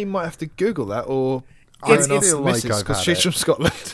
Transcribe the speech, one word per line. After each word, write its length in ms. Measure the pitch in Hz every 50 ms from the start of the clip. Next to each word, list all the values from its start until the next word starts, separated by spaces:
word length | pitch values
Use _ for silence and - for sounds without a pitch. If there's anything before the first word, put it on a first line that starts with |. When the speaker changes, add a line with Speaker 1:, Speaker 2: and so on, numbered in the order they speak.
Speaker 1:
I 40 | 208
might 200 | 196 196 190 170
have 140 | 165 - -
to 80 | 165
Google 400 | 151 - - 185 226 196 151 113
that, 160 | 98 104 120
or 420 | - - 135 135 131 131 135 127 - - - - - _ _ -
Speaker 2:
I 120 | - 214 220
Speaker 3:
It's, 140 | - - 139
Speaker 2:
feel 80 | - -
Speaker 3:
it's, 140 | - 180 156
Speaker 2:
like 100 | 143 139 - -
Speaker 1:
missus, 140 | 117 - 117
Speaker 2:
I've 120 | 107 104 98
Speaker 1:
'cause 120 | - 110
Speaker 2:
had 80 | 95 -
Speaker 1:
she's 140 | 180 170 -
Speaker 2:
it. 40 |
Speaker 1:
from 100 | - 185
Scotland. 400 | - - - 165 - - 156 - - - - -